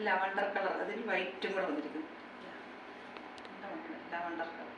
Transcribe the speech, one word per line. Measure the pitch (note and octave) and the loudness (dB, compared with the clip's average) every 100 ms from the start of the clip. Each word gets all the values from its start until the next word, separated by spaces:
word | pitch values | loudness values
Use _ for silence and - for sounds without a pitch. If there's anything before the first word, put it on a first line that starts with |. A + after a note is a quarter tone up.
| G#3+ | 4
ലാവണ്ടർ | F#3 F#3+ G3 G3+ G3+ | 6 6 4 4 4
കളർ, | F#3+ - | 4 2
അതിൽ | F#3 A3 A3 | 0 0 2
വൈറ്റും | F#3 F3+ - G3 | 4 2 0 2
കൂടെ | F#3+ - | 4 4
വന്നിരിക്കുന്നു. | C#4+ - D#3 - - - - - - - - - - - - - - - - G3 D#3+ E3 - - | 2 0 -2 -4 -8 -12 -12 -10 -10 -10 -12 -12 -12 -10 -10 -10 -10 -10 -8 -6 -6 -6 -8 -4
ലാവണ്ടർ | F3 E3+ E3 E3+ - | -2 0 0 -2 -4
കളർ, | - | -8